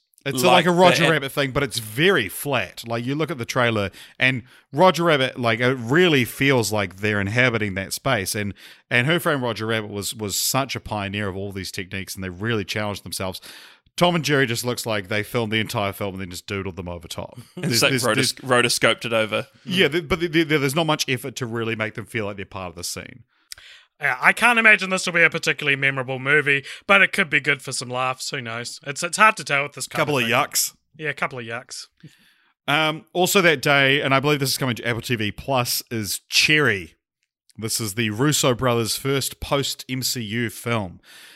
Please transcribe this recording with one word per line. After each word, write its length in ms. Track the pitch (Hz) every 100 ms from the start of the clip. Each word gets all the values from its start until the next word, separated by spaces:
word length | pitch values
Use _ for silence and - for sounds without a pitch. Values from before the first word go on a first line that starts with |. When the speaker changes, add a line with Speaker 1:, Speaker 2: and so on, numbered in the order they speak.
| _ _ 139
Speaker 1:
It's 160 | 131
Speaker 2:
like 20 |
Speaker 1:
like 220 | 175 180 170
a 40 |
Roger 280 | 175 180 -
Speaker 2:
the 60 | 147
an- 60 |
Speaker 1:
Rabbit 200 | 156 135
thing, 180 | 147 135
but 100 | 135
it's 160 | 139 117
very 500 | 107 110 185 170 95
flat. 580 | - 143 123 90 - 117
Like, 180 | 117
you 100 | 123
look 160 | 147 156
at 80 | 139
the 60 |
trailer, 460 | 113 135 120 110 95 - - -
and 240 | 131 127 - - -
Roger 320 | 135 185 156
Rabbit, 340 | 170 143 127 131
like, 200 | 117 113
it 140 | 123
really 500 | 131 113 160 180 139
feels 480 | 113 - 139 127 101
like 240 | 107 95 95
they're 240 | 107 104
inhabiting 540 | 98 120 127 113 104
that 180 | 95 90
space. 420 | - 135 117 92
And, 180 | 107 101 - - - -
and 160 | 123 131
Who 120 | 170
Framed 240 | 175 143
Roger 240 | 123 107 110
Rabbit 240 | 110 104
was, 240 | 101 92
was 240 | 117 101 -
such 380 | - 131 135 113
a 40 |
pioneer 480 | - 107 98 104 101
of 80 | 95
all 160 | 98
these 200 | 95 87
techniques, 420 | - 90 98 92
and 80 | 95
they 60 | 92
really 360 | 90 110 110
challenged 400 | 92 107 104 95
themselves. 360 | 92 - 92 92 - - - - _ -
Tom 180 | 175
and 80 | 170
Jerry 220 | 135 139 123
just 160 | 117
looks 200 | 123 117
like 240 | 120 104 92
they 140 | 107
filmed 280 | 104 120 107
the 60 | 110
entire 340 | 104 117 98
film 220 | - 101 92
and 40 |
then 100 | 92
just 160 | 90 -
doodled 300 | 101 95 87
them 100 | 87
over 200 | 87 85
top. 300 | - - 120 -
Speaker 2:
<laughs> 100 | 180
It's 240 | 147 117
Speaker 1:
There's, 20 |
Speaker 2:
like 80 | 139
Speaker 1:
there's, 120 | 131
Speaker 2:
rotos-, 100 | 117
Speaker 1:
there's 600 | 110 127 - 127 123 120
Speaker 2:
rotoscoped 320 | - 120 107 120
it 80 |
over. 320 | 113 107 110 - _
Speaker 1:
Yeah, 240 | - 185 147
th-, 180 | 170 147
but 140 | 180
th-, 100 | 175
th-, 160 | 160 151
there's 260 | 151 135
not 100 | 156 156
much 220 | 151 -
effort 260 | 127 139 -
to 100 | 120
really 280 | 117 110
make 200 | 107 110
them 100 | 117
feel 220 | 98 113 104
like 100 | 101
they're 80 |
part 240 | 92 98 90
of 60 |
the 100 | 82
scene. 380 | - 92 - - _ _ - - - - _ -
Speaker 3:
Yeah, 200 | 143 123
I 140 | 160
can't 240 | 190 226 226
imagine 320 | 220 202 190
this 160 | 190 185
will 80 |
be 80 | 170
a 80 | 160
particularly 460 | 165 160 143 147 139
memorable 420 | 139 135 123 131
movie, 480 | 135 151 139 139 - - -
but 140 | 196
it 120 | 185
could 160 | - 156
be 100 | 147
good 220 | 147 131
for 100 | 139
some 160 | 123 123
laughs. 400 | 123 127 131 -
Who 140 | 143
knows? 360 | 117 117 120 - 143
It's, 160 | 139
it's 140 | 175 185
hard 220 | 214 -
to 60 |
tell 180 | 147 143
with 100 | 143
this 140 | 135 -
kind 120 | -
Speaker 1:
Couple 180 | 147 135
Speaker 3:
of 60 |
Speaker 1:
of 40 | 113
Speaker 3:
thing. 80 | 123
Speaker 1:
yucks. 360 | - - - - _ -
Speaker 3:
Yeah, 100 | 151
a 60 |
couple 240 | 139 160 131
of 80 | 113
yucks. 400 | 117 131 - - _ 156 _ _ _ _ _ -
Speaker 1:
Um, 380 | 151 156 156 -
also 260 | 175 180 202
that 220 | 170 139
day, 400 | 151 143 135 143
and 100 | 139
I 60 | 135
believe 200 | 147 143
this 100 | 131
is 80 | -
coming 180 | 131 117
to 100 | 117
Apple 140 | 113
T 140 | - 113
V 160 | 104
Plus, 500 | - - 131 120 - -
is 300 | 113 98 - -
Cherry. 680 | - - 151 131 98 82 _ _ _ _ _ _ -
This 240 | 110 -
is 140 | 110
the 160 | 104 110
Russo 440 | 104 147 143 143
brothers' 420 | 113 127 117 110 -
first 440 | 135 139 - -
post-M 640 | - 143 131 - - 131
C 180 | 117 127
U 300 | 104 117 113
film. 500 | - 117 113 90 90 _ - -